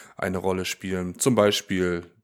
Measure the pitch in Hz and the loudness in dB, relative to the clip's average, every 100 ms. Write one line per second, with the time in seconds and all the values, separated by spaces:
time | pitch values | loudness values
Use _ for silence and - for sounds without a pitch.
0 | - - 98 92 95 92 90 - 95 92 | -20 -8 -4 -2 -2 -2 -4 -6 -6 -4
1 | 90 87 139 110 104 104 - 95 90 87 | -4 -2 2 4 4 2 -2 0 0 -2
2 | 85 _ | -6 _